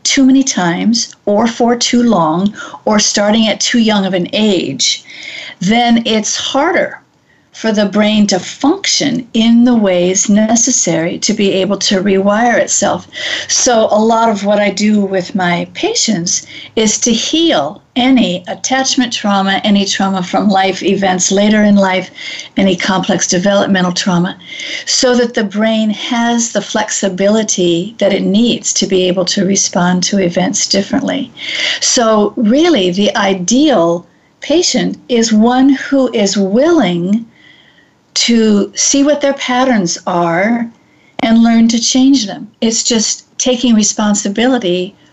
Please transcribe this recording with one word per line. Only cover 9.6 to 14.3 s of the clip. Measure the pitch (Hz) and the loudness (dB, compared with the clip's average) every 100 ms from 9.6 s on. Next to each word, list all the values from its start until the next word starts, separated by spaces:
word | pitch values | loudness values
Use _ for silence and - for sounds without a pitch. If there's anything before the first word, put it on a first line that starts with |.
the | 247 233 | 4 4
ways | 196 180 180 190 - | 2 2 2 0 2
necessary | 202 220 233 - - 180 165 170 - | 2 2 0 0 -2 -2 -2 -2 -4
to | - | -4
be | 208 196 | 0 0
able | 185 196 196 | 0 -2 -2
to | - 190 | -2 0
rewire | 202 190 202 208 240 208 | 2 2 2 2 2 2
itself. | - - 190 175 - - - - - | 0 0 -2 -4 -8 -12 -10 -8 -4
So | - 262 226 220 | -2 2 2 2
a | 202 | 2
lot | 226 226 | 2 2
of | 226 | 2